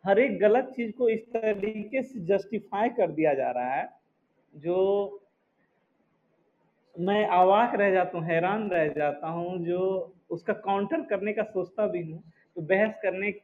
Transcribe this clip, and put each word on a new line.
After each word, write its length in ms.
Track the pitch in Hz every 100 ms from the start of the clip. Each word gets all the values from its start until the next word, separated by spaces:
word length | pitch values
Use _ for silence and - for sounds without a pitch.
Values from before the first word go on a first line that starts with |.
| 185
हर 140 | 202
एक 200 | 262 190
गलत 340 | 202 226 262 -
चीज़ 160 | 233
को 180 | 208 240
इस 180 | 220 -
तरीके 720 | 226 220 202 202 214 208 269
से 160 | 262 262
जस्टिफाई 680 | 165 196 196 214 - 196 233
कर 220 | 247 180
दिया 220 | 151 156
जा 180 | 139 127
रहा 240 | 123 123 139
है, 140 | - _ _ _ _ _ _ 151
जो 540 | 151 180 190 202 202 - _ _ _ _ _ _ _ _ _ _ _ _ _ _ _ _ _ 175
मैं 280 | 175 202 214
अवाक 480 | 180 185 202 240 240
रह 160 | 202
जाता 260 | 190 180 170
हूँ, 100 | 160
हैरान 420 | 165 180 208 208
रह 180 | 175 151
जाता 400 | 147 147 143 160
हूँ। 380 | 170 175 185 170
जो 480 | 180 190 190 170 - _
उसका 240 | 175 -
काउंटर 480 | 208 190 196 202 320
करने 320 | 277 202 202
का 100 | 214
सोचता 440 | 208 190 175 - 208
भी 240 | 175 160
हूँ, 120 | 160 - _ _ -
तो 60 |
बहस 340 | 151 190 214 214
करने 300 | 196 185 202 196